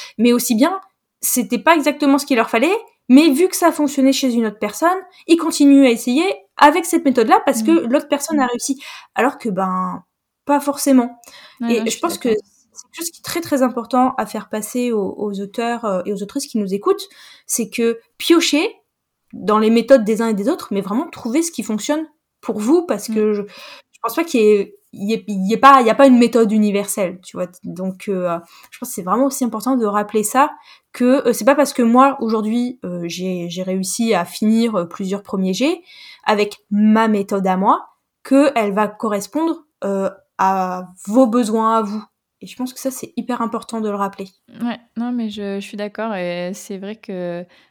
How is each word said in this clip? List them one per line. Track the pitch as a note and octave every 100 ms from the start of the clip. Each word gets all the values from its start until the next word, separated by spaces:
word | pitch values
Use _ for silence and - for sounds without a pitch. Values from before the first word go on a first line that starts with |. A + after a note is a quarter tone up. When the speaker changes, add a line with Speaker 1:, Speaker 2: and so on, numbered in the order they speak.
| - -
Speaker 1:
Mais | A#3+
aussi | A#3+ B3 A3
bien, | D#4 F#4+ - _ _ _
c'était | - B3 - A#3+
pas | D#4 E4+
exactement | D4 D4 C#4+ C#4
ce | C#4+
qu'il | B3
leur | A3+
fallait, | F3 D4 A4 - _ -
mais | C4 D#4+
vu | C4 F#4
que | -
ça | E4+
a |
fonctionné | D#4 D4 - C4
chez | C4+ C4
une | A#3 A3
autre | G#3
personne, | G#3 - E4 F#4 - _ -
ils | E4+
continuent | D#4+ - C#4+ C#4 C4+
à |
essayer | A#3 - B3+ F#4 G4 _ -
avec | C#4+ E4+ F4
cette | E4+ C#4+
méthode-là | B3 A3 G4 D4
parce | A#3+
Speaker 2:
Mm. | A3
Speaker 1:
que | E4 A#3
l'autre | C#4+ D4
personne | C#4+ - D4+
a | B3
réussi. | A#3+ - C4 - - - -
Alors | B3 -
que, | A#3
ben, | F#3 F#3+ F#3 F#3 F3+ _ _ _ _ -
pas | C#4+
forcément. | C#4+ C#4+ C#4+ C4 A#3+ - - - - -
Speaker 2:
Ouais, | A#3
Speaker 1:
Et | A#3
Speaker 2:
non, | A3+
je |
Speaker 1:
je |
Speaker 2:
suis | -
Speaker 1:
pense | E4+ -
que | B3
Speaker 2:
d'accord. | G#3 - _ _
Speaker 1:
c'est | - -
quelque | -
chose | E4+
qui | -
est |
très, | - F4
très | E4+ C#4
important | B3 B3 A3 B3+ B3+ -
à | A3
faire | G#3+ -
passer | G#3+ G#3+ B3 B3
aux, | A3 F#3+ -
aux | G#3 G3
auteurs, | G3 G#3+ A#3 A#3 A3+
euh, | F#3 F#3+
et |
aux | G3
autrices | G3+ C#4 -
qui | A3
nous | G3
écoutent, | G3 C4+ G4+ - - - - -
c'est | - A3+
que | - A#3 A3+ _ -
piocher | - E4 E4 C#4+ G4+ - _ _ _ _ _
dans | - F#3 G#3+
les | A3
méthodes | A#3 A#3 C4+
des | G#3 A3
uns | A3+
et |
des | G3+ G3+
autres, | F4 -
mais | G3
vraiment | F#3 A3 E4
trouver | - A#3 C4+
ce | E4
qui | -
fonctionne | G#3+ G#3+ - D4+ D#4 _ _ _
pour | - G#3
vous, | G#3+ F4 E4+
parce | G#3 -
Speaker 2:
Mm. | A3
Speaker 1:
que | G#3+
je, | G#3
je | G3+ - - - _ _
pense | - -
pas |
qu'il | E4+ B3
y | G#3+
ait, | G#3 F#3+ - _
il | - G3+
y |
ait, | A3 -
il | G3 F#3+
y |
ait | A3+
pas, | C4+ C4+
il | A3
y |
a | A3
pas | C#4
une | B3
méthode | A#3 A#3 A3+
universelle, | G#3+ G#3 G3+ G3+ - F3+ F#3
tu | - F3+
vois. | F3+ -
Donc, | F3+ E3+ F#3 F#3 -
euh, | F#3+ F3+ E3+ E3+ - -
je | -
pense | B3
que | -
c'est |
vraiment | F3+ G#3+ C#4
aussi | C4 A#3+
important | A3 B3 C4
de | G#3+
rappeler | G3+ G#3 A3
ça, | G#3 C4 D4 - _ _ _
que, | - B3 C4+ A#3+
euh, |
c'est | A3+ A3
pas | C#4
parce | C#4
que | -
moi, | A3+ B3 C#4 B3
aujourd'hui, | A3+ A3 G#3+ A#3 B3 B3
euh, | F#3 F3 E3+
j'ai, | E3+ F#3 F3+ F3
j'ai | E3+
réussi | F#3 F#3+ F#3+ - A3+
à | F#3+ E3+
finir, | - G#3+ A3+ A#3 G#3+
euh, | F3
plusieurs | - F#3+ G3
premiers | - F#3+ F#3+
jets | F#3+ C#4 F4+ - - - - -
avec | G#3 G3+ - -
ma | G#3 G#3+ A3 A3+
méthode | G#3+ G3 G3 F#3+
à | F#3
moi, | G3+ E4 - _ _ _
que | - C4+ C#4+ B3
elle | G#3
va | G3 G#3
correspondre, | G#3 A3 G3+ G3 D4 E4 E4 _ - G3+
euh, | G3 F#3+ F#3+ _ -
à | F#3+ F#3+ F#3 F#3 F3+ - G3
vos | A3+ C4
besoins | B3 A3 A3 A3 A3+
à |
vous. | G#3 G#3+ - _ _ _
Et | F#3+
je | -
pense | B3+
que | -
ça, | C4+
c'est | B3+ - -
hyper | - A#3+
important | A3+ A3 - A3+
de | G#3+
le | G3+
rappeler. | G3 G3 F#3+ _ _ -
Speaker 2:
Ouais, | A#3+ A3+ _ -
non, | A#3+
mais | B3 A3
je, | G#3 G3+ G3
je | G3
suis | G3+
d'accord. | G#3 G#3 A3 G3
Et | F3 F3 F3+
c'est | G3 - F#3+
vrai | G3 A3
que, | - F#3 F3 F3 F3+ _ _